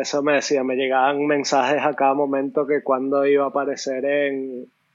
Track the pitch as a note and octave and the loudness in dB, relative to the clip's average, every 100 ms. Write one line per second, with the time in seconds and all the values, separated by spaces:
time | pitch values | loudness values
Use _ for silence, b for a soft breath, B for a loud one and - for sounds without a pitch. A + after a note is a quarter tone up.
0 | C3 D3 D3 C#3 - C#3 C3 B2+ C3 C3 | -2 -2 2 0 2 0 0 -2 0 2
1 | C3+ C#3+ D3 C#3+ C3 C#3 B2+ C#3+ D3 C#3 | 2 2 0 0 0 0 2 0 0 2
2 | C3+ C#3 C#3+ C3+ C#3 D3+ C#3 D3 - C3 | 2 2 0 0 -2 -2 0 0 0 0
3 | C3+ C#3+ C#3 C#3+ C#3 C#3 C#3 B2+ C#3 C3 | 0 2 4 2 2 -2 -4 -4 -6 -4
4 | C#3 C#3+ C#3+ C3+ C3+ B2 B2+ _ _ | 0 0 0 -2 -6 -10 -14 _ _